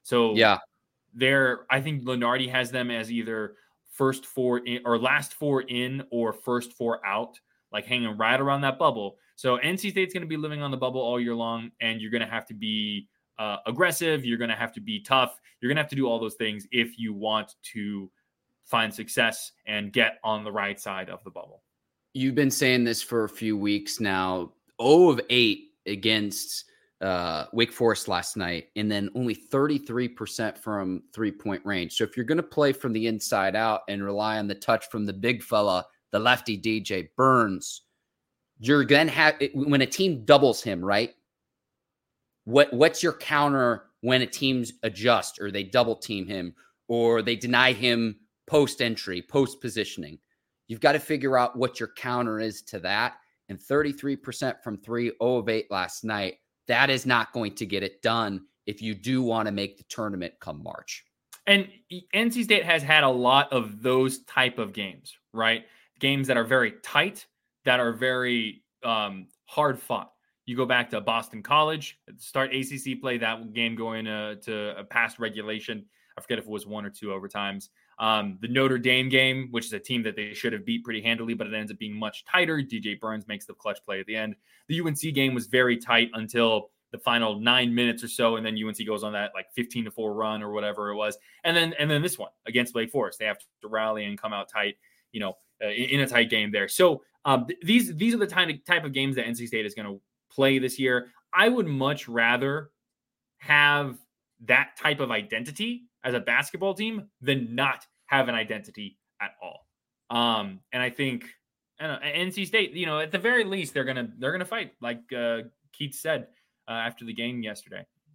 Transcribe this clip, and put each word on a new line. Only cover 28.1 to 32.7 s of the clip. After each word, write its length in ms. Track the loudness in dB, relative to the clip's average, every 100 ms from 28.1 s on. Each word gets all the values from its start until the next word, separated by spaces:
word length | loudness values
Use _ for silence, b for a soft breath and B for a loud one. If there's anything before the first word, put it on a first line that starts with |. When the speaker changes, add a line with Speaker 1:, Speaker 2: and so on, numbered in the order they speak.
| -4 -4 -4
Speaker 2:
night, 340 | -4 -4 -6
and 160 | -4 -2
then 180 | -2 -4
only 200 | -2 -4
thirty-three 720 | -4 -2 2 2 0 -2 -4 -4
percent 500 | -6 -8 -4 -4 -4
from 460 | -6 -4 -4 -6 -8
three-point 520 | -4 -4 -4 -6 -6
range. 280 | -2 -4 -2
So 100 | -2
if 140 | -4 -2
you're 100 | -2
gonna 160 | -2
play 300 | -2 2 2